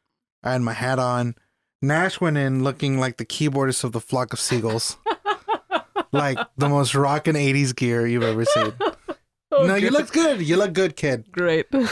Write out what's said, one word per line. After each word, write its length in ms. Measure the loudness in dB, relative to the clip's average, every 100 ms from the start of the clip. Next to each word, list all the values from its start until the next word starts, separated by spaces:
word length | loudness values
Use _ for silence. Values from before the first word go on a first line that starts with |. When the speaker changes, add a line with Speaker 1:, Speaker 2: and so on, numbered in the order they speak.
| _ _ _ _
Speaker 1:
I 100 | -4
had 80 | -2
my 120 | -2
hat 240 | -2 -2 0
on. 360 | 0 0 -2 -6 _ _ _ _
Nash 400 | 0 2 0 0
went 160 | 0 0
in 260 | 0 0
looking 360 | -2 -2 -2 0
like 160 | -2 -4
the 80 | -10
keyboardist 580 | -2 0 2 0 0
of 80 | -4
the 80 | -6
Flock 320 | -2 -2 -2
of 80 | -4
Seagulls. 560 | -2 -2 0 -2 -4 -6
Speaker 2:
<laughs> 40 | -6 -4 -4 -6 -4 -6 -4 -6 -4 -8 -2
Speaker 1:
Like, 260 | -2 -2 -4 -8 -2
the 120 | 2
most 260 | 2 2 2
rockin' 400 | 2 0 0 0
eighties 380 | 2 2 0
gear 340 | 0 0 0 0
you've 160 | 0
ever 220 | 0 0 2
seen. 280 | 2 0 -2
Speaker 2:
<laughs> 60 | -4 -4 -14 -14 _ _ _
Oh, 160 | 2 4
Speaker 1:
No, 80 | 2
you 140 | 2
Speaker 2:
good. 40 |
Speaker 1:
looked 180 | 0 2
good. 300 | 2 2 2
You 160 | 2 2
look 160 | 2
good, 220 | 0 -2 0
kid. 340 | -2 -2 -4
Speaker 2:
Great. 360 | -2 0 0 0 0 0